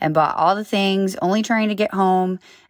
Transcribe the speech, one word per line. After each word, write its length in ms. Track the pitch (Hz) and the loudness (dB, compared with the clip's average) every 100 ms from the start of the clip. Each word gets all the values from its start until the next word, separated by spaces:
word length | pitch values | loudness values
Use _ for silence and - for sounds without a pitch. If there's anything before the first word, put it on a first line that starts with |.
and 140 | 156 | -2
bought 220 | 156 151 - | 0 0 2
all 180 | 165 | 0
the 100 | 202 | 0
things, 520 | 214 202 196 196 190 - | -2 -2 0 0 -2 -2
only 260 | 180 220 | -2 0
trying 280 | 220 226 214 | 0 0 0
to 40 | |
get 180 | 202 208 | -2 -2
home 460 | 196 190 185 185 185 - - | 0 2 2 0 -4 -10 -20